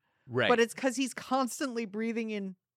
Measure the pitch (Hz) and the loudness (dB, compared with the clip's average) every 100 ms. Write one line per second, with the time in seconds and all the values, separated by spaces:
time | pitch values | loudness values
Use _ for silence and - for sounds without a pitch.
0 | _ _ - 120 113 233 233 - 262 233 | _ _ -4 2 6 6 4 0 -2 0
1 | 262 - - 262 247 - 277 233 226 208 | -4 -6 -2 0 0 -2 -4 -4 -4 -2
2 | 226 226 220 208 190 185 _ | -2 -2 -4 -4 -6 -10 _